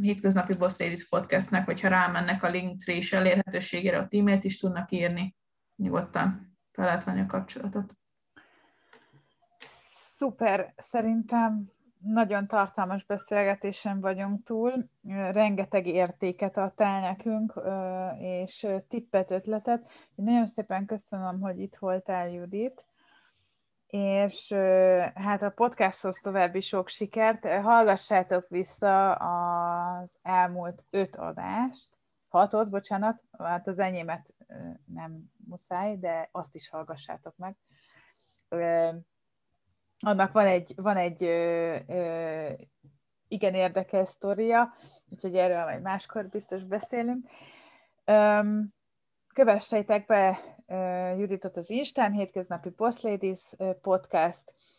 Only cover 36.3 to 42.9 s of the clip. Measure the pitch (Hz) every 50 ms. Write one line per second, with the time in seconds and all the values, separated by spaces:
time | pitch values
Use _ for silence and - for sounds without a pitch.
36.3 | - 180 156 143 - 151 - - - 160 160 - 160 143 - - 160 156 - 165
37.3 | - - 180 190 202 _ _ _ _ _ _ _ _ _ _ _ _ _ _ _
38.3 | _ _ _ - 170 170 170 170 170 165 165 165 165 170 - _ _ _ _ _
39.3 | _ _ _ _ _ _ _ _ _ _ _ _ _ - - 214 202 190 190 196
40.3 | - 214 202 196 180 175 170 - - - 185 214 202 185 175 175 165 - 185 170
41.3 | 170 170 170 170 170 170 165 165 156 - 143 139 175 180 170 165 165 165 165 160
42.3 | 156 160 151 143 - - - _ _ _ _ -